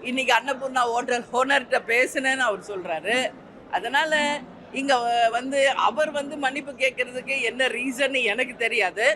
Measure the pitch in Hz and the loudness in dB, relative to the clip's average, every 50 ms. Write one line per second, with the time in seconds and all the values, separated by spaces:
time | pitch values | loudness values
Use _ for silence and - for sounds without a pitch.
0 | - 247 247 262 262 247 247 226 233 277 277 254 269 269 254 254 240 240 226 240 | -6 -4 -2 -2 2 4 4 4 4 0 -4 -4 -4 -4 0 0 0 2 0 -2
1 | 240 254 240 240 240 - - 240 262 262 277 277 247 - 240 - - - 233 240 | 0 0 -2 -2 -2 -2 0 0 2 4 2 0 2 0 -2 -2 0 2 2 2
2 | 254 - - 302 262 269 269 262 254 233 202 185 180 - 202 190 175 180 165 156 | 2 2 0 -2 -2 -2 0 0 0 0 0 -2 -6 -10 -10 -8 -6 -4 -6 -4
3 | 151 190 233 254 262 - - - - - - - - - - 185 190 233 247 285 | -2 0 0 0 0 -2 -6 -10 -20 -20 -20 -20 -14 -4 -4 -4 -4 0 0 0
4 | 320 311 311 302 294 294 294 285 254 - - - - - - 254 277 277 269 247 | 2 2 2 2 2 0 0 -4 -6 -12 -18 -20 -20 -10 -8 -6 2 2 2 2
5 | 240 240 233 240 233 226 226 240 247 269 277 277 269 277 240 - 175 190 220 285 | 2 2 2 4 4 4 2 0 -4 -2 2 2 4 4 4 4 2 2 2 2
6 | 311 311 294 294 285 285 302 294 277 262 262 294 285 277 269 233 262 262 254 247 | 0 0 0 -4 -6 -6 -6 -2 -2 -2 -2 -4 -8 -10 -4 0 0 0 0 0
7 | 254 247 247 254 247 240 269 269 247 226 226 247 262 254 226 233 254 269 254 233 | -4 -4 -4 -10 -6 -4 -4 -2 -2 -2 0 0 0 0 0 -2 -4 -4 -2 0
8 | 285 262 269 262 240 208 202 233 254 254 240 - 226 226 226 233 202 185 165 190 | 0 0 2 0 0 0 0 0 -2 -4 -2 -4 -2 0 2 2 2 2 2 2
9 | 226 277 311 | 2 2 2